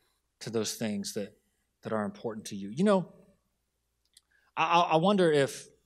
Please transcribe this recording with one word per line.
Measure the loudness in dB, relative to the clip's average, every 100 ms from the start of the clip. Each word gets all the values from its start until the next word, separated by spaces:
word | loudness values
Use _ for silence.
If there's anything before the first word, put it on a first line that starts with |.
| _ _ _ _
to | -6
those | -4 -4
things | -4 -6 -4 -6
that, | -8 -10 _ _ _ _ _
that | -6
are | -4
important | -4 -6 -10 -10 -12
to | -12
you. | -10
You | -2
know, | 2 2 -2 -14 _ _ _ _ _ _ _ _ _ _ _ _ _
I, | -4
I, | 2 4
I | 4 4
wonder | 4 4 4
if, | 4 2 -2 -16 _